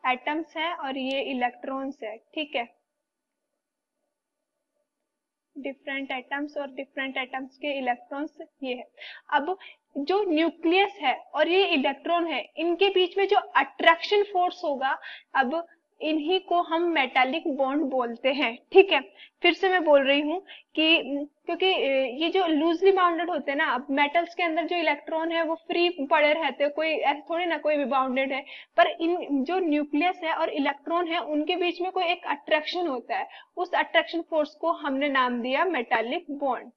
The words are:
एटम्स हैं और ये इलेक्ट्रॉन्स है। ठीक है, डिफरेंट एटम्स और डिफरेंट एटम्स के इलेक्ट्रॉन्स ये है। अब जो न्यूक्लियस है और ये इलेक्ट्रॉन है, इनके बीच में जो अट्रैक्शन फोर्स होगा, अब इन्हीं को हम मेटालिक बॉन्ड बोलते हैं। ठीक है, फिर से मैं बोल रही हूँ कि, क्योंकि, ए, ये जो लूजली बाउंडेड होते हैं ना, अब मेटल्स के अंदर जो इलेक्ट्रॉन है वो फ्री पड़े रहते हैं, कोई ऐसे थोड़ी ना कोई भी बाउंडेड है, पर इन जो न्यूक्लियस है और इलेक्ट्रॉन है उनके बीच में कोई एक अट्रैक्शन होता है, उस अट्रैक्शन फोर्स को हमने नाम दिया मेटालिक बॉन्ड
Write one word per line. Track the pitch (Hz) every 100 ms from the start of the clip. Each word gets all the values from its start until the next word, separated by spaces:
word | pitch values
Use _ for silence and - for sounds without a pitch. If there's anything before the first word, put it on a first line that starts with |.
| 269
एटम्स | 254 - 302 311 330
हैं | 320
और | 339 285 269
ये | 262 269
इलेक्ट्रॉन्स | 269 262 247 240 - 269 269 277
है। | 220 220
ठीक | _ - 294 294
है, | 233 _ _ _ _ _ _ _ _ _ _ _ _ _ _ _ _ _ _ _ _ _ _ _ _ _ _ _ _ 302
डिफरेंट | 269 269 - 269 277
एटम्स | 262 254 285 294 294
और | 277
डिफरेंट | 262 269 - 269 269
एटम्स | 262 269 269 _
के | 294 277
इलेक्ट्रॉन्स | 254 240 - 277 302 _ 330 _
ये | 262
है। | 247 - - - - _
अब | 294 294 381 - - _ -
जो | 285 381
न्यूक्लियस | 403 302 330 311 330 359 403 -
है | 269 -
और | - - 311
ये | 359 381
इलेक्ट्रॉन | 320 277 277 311 339 339
है, | 269 - -
इनके | 330 339 392
बीच | 381 359 381
में | 392
जो | 403
अट्रैक्शन | 359 - 277 - 330 330 - 415
फोर्स | 403 370 359 -
होगा, | 330 269 262 302 - - _ 285
अब | 254 320 339 _ _ _
इन्हीं | 302 311 294 370
को | 370 349
हम | 339 330
मेटालिक | 349 320 254 262 254 311 339
बॉन्ड | 277 262 285
बोलते | 285 262 240 233 262
हैं। | 269 247 240 _
ठीक | 381 381
है, | 302 - - - _
फिर | 349
से | 330 381
मैं | 370
बोल | 320 285 269
रही | 285
हूँ | 302 339 - - _ -
कि, | 320 320 247 285 285 _ -
क्योंकि, | 339 370
ए, | 359 269 269 262 247
ये | 330
जो | 381 349
लूजली | 311 330 339 392
बाउंडेड | 381 349 330 339
होते | 330 -
हैं | 277
ना, | 311
अब | 254 285
मेटल्स | 277 285 311 339 -
के |
अंदर | 349 320
जो | 330 349
इलेक्ट्रॉन | 311 294 - 320 330
है | 330
वो | 320 330
फ्री | _ 339 349
पड़े | 349 277 320 294
रहते | 311 302 254
हैं, | 285
कोई | 294 320
ऐसे | 302 269 294
थोड़ी | 302 330 359
ना | 311
कोई | 302 302
भी | 269
बाउंडेड | 269 262 254 269
है, | 269 285 - - -
पर | 349
इन | - 330 349 269 285
जो | 262 370
न्यूक्लियस | 349 294 294 294 349 359
है | 320
और | 330 330
इलेक्ट्रॉन | 302 285 277 - 330 349
है | 339
उनके | 294 302 302 349
बीच | 349 339
में | 359
कोई | 370
एक | 349 349 -
अट्रैक्शन | - - 311 302 359 349
होता | 254 - 202
है, | - - - -
उस | 359
अट्रैक्शन | - 302 330 311 339
फोर्स | 330 320 294 -
को | 330
हमने | 320 302 269 285
नाम | 269 247 247
दिया | 240 269 359
मेटालिक | 311 240 233 226 320 349
बॉन्ड | 285 285 240 240